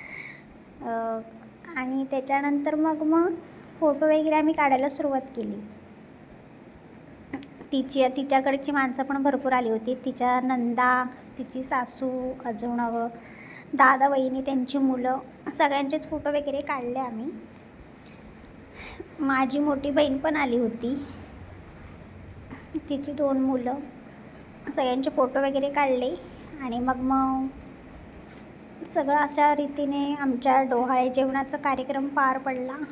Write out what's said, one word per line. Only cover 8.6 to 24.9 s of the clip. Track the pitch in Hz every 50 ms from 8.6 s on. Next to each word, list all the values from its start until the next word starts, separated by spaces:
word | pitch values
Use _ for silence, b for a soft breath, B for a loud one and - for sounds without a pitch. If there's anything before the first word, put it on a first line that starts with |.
| 269 302
माणसं | 285 277 269 254 240 277
पण | 269 277 277 277
भरपूर | 269 285 269 277 269 262
आली | 262 254 240 220
होती, | 220 220 220 247 254
तिच्या | 254 - 262 247 - 247 247 247 254
नंदा, | 254 254 262 247 233 240 240 247 247 247 254 254 254 247 - - - - - -
तिची | 247 - - 254 262
सासू, | - 285 254 247 247 - - 269 254 254 254 254 254 262 - -
अजून, | 240 220 208 233 240 240 240
अ, | 240 226 233 233 233 240 233 B B B B B B B B B B B
दादा, | - 262 269 262 262 254 269 285
वहिनी, | 277 262 262 262 262 262
त्यांची | 262 269 269 254 247 - 277 269
मुलं, | 269 262 262 247 247 254 - - - - - - - - - -
सगळ्यांचेच | 311 277 277 285 277 269 311 302 311 -
फोटो | 320 285 - 294
वगैरे | 294 294 285 277 269 285
काढले | 285 - 285 262 240 240 247 262
आम्ही. | 262 247 226 220 247 320 - - - - - - - - - - - - - B B B B B B - - - - - - - - - B B B B B B B - - -
माझी | 285 269 269 262 269 240 269 285
मोठी | 294 294 277 277 277 285
बहीण | 269 302 294 277 269 269
पण | - 311 302
आली | 302 285 247 233 247
होती, | 233 214 - - 226 240 285 - - B B B B B B B - - - - - - - - - - - - - - - - - - - - - - - - - - - 311 - -
तिची | 285 269 285 294
दोन | 277 294 285 277 269 262
मुलं, | 262 262 262 247 240 247 262 294 294 - - - - - - - - - - - - - - - -
सगळ्यांचे | - - 311 269 254